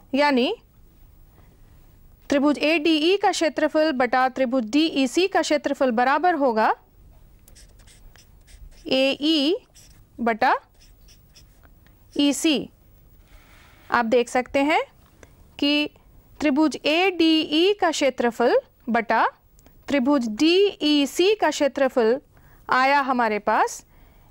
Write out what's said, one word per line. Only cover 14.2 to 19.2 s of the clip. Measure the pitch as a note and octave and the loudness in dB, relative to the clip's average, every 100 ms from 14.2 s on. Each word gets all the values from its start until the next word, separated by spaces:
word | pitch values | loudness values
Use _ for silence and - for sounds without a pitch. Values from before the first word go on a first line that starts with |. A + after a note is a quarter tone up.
| A#3+ | 0
सकते | B3+ B3 C#4 | -2 -2 -2
हैं | C#4+ F4 C#5 - _ _ - - - - | 0 0 -4 -12 _ _ -20 -20 -20 -6
कि | C#4+ D4 D4+ - - - - - | -2 0 -4 -8 -20 -20 -20 -6
त्रिभुज | D4+ C4+ D#4 - C#4 | -2 0 0 -2 -2
एडीई | D#4+ F#4+ F4 D#4+ D#4+ - D4+ F#4 | 0 0 2 2 2 0 0 0
का | G#4 F4 | 0 -2
क्षेत्रफल | - C#4 - A#3+ - A#3+ A#4 - _ - | 0 -2 0 -2 0 2 2 -2 _ -4
बटा | A#3 G#3+ A#3 | -2 0 0